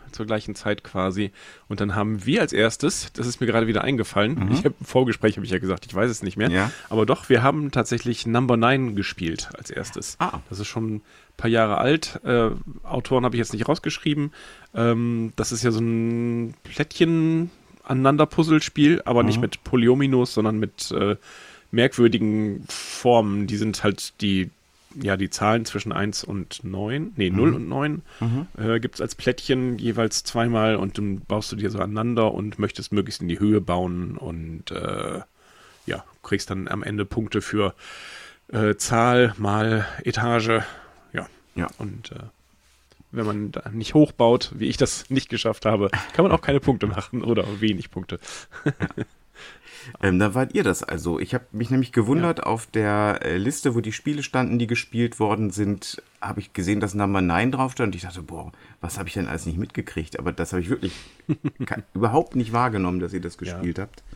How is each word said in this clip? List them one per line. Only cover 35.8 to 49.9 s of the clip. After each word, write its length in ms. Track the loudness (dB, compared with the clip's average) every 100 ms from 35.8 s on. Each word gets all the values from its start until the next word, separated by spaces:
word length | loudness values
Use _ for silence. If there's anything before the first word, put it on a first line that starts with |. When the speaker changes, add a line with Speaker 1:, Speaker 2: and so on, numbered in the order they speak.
| -8
Speaker 1:
ja, 160 | -8 -8 _
kriegst 280 | -4 -2 -2
dann 160 | -6 -4
am 160 | -6
Ende 220 | -4 -4 -2
Punkte 360 | -4 -2 -2
für, 320 | -2 0 0 -2 -16 -18 -18 -18 -20 -20 _
äh, 240 | 0 2 2
Zahl 580 | 2 2 6 6 6 4
mal 500 | 0 2 2 2 -2 -4
Etage, 580 | -4 -2 2 2 2 0 0 -12 -20 -20 _
ja. 140 | -10 -10 -16 _ -6
Speaker 2:
Ja. 120 | -6 -6
Speaker 1:
Und, 320 | -12 -10 -14
äh, 80 | -16 -18 _ _ _ _ _ _ _ -12
wenn 140 | -4 -2
man 260 | -2 -4
da 120 | -8 -8
nicht 240 | -8 0 4
hochbaut, 560 | 4 6 6 6 2 -4
wie 120 | -2
ich 100 | 2
das 320 | 0 0 -2
nicht 200 | -2 -2
geschafft 360 | -4 -2 0 2
habe, 240 | 2 2 0 -4
kann 80 | 2
man 80 | 4
auch 100 | 4
keine 180 | 4 2
Punkte 260 | 2 2 0
machen 360 | -2 -4 -4
oder 200 | 0 0 0 0
wenig 300 | 0 0 -4
Punkte. 280 | -10 -10 -12 -12 -16 -16 -6 -4
<laughs> 400 | -2 -6 -6 -10 _ _ -20 -20 -20 -20 -20 -18